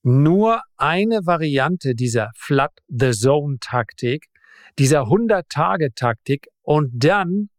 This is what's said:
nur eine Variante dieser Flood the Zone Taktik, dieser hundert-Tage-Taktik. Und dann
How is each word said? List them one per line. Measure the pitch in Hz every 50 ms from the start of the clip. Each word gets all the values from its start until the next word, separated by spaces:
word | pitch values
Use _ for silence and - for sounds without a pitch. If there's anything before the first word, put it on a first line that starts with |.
nur | - 127 123 135 147 156 180 202 214 226 226 226 - _ _ -
eine | 139 147 165 185 208 226 226 214 175
Variante | 175 175 156 160 151 139 135 131 160 185 175 - 135 123
dieser | 113 123 120 110 117 107 107 -
Flood | - - - 147 135 139 - _ _ _ -
the | 143 117 135 127
Zone | 117 101 113 135 143 151 143 143 139 120
Taktik, | - - - 123 113 - - - 127 120 135 156 - _ _ _ _ _ - - - - - -
dieser | 135 131 156 147 123 104
hundert-Tage-Taktik. | 160 220 233 220 208 185 - - - 139 160 180 196 180 156 131 - - 127 120 113 - - - 139 143 - - _ _
Und | - - 151 151 147 127 120 120 127
dann | 160 196 208 185 170 185 208 208 - _